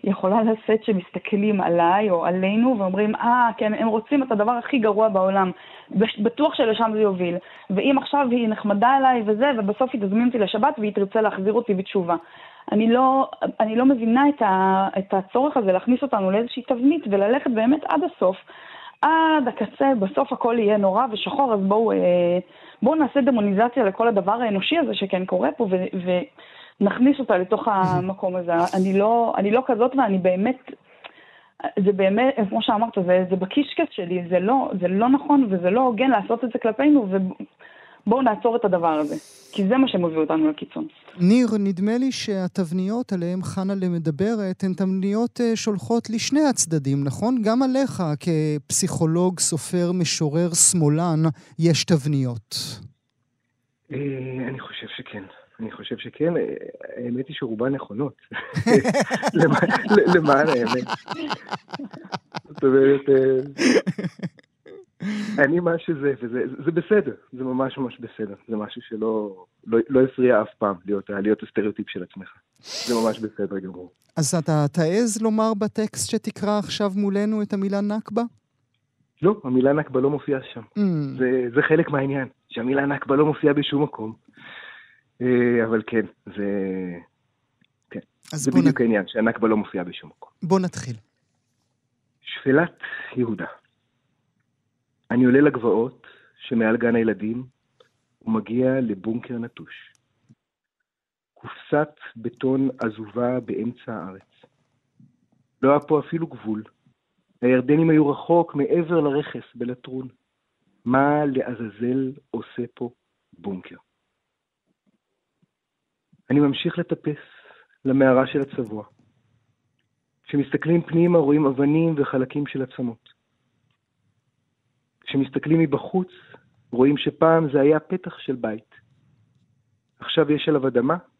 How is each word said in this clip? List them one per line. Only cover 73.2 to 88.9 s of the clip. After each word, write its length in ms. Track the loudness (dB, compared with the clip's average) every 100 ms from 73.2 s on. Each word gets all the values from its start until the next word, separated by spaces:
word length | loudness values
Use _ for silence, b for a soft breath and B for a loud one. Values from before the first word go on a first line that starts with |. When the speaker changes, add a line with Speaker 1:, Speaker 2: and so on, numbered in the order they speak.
| -8 -6 -6 -6
Speaker 3:
גמור. 320 | -10 -14 -18 _ _ -4
Speaker 2:
אז 180 | -2 -2
אתה 300 | 0 0 0
תעז 480 | 0 0 0 0 -2
לומר 320 | -2 0 0
בטקסט 560 | -2 -4 -4 -6 -6 -6
שתקרא 500 | -4 -6 -6 -2 -2
עכשיו 300 | -4 -4 -2 -2
מולנו 460 | -2 -2 -2 -2
את 120 | -4
המילה 280 | -4 -2 -2
נכבה? 400 | -2 -4 -4 -4 -4 _ _ _ _ _ _ _ _ _
Speaker 3:
לא, 200 | 0 0
המילה 300 | 0 2 4
נכבה 280 | 2 0 0
לא 80 | 0
מופיעה 300 | -2 -4 -6 -6
שם. 80 | -16
Speaker 2:
Mm. 200 | -12 -2 0 0 -4 -2
Speaker 3:
זה, 280 | 0 0 0 0
זה 60 |
חלק 280 | 2 2 2
מהעניין, 380 | -2 -2 -4 -6 _ _
שהמילה 360 | -8 -2 0 0
נכבה 300 | -4 0 2
לא 100 | 2
מופיעה 280 | 2 2
בשום 300 | 2 0 -2
מקום. 300 | -2 -4 -12 -12 _ B B B B B B B _ _
אה, 440 | 0 2 4 2 2
אבל 160 | 0 0
כן, 180 | -2 -2 _ -16
זה... 200 | -6 -4 -2 -4 -4 -6 -10 -16 _ _ _ _ _ _ _ _
כן. 100 | -16 _ _ -14
Speaker 2:
אז 60 | -6
Speaker 3:
זה 120 | 0
Speaker 2:
בוא 80 | 2
Speaker 3:
בדיוק 220 | 2 2
Speaker 2:
נ-, 20 |
Speaker 3:
העניין, 200 | 2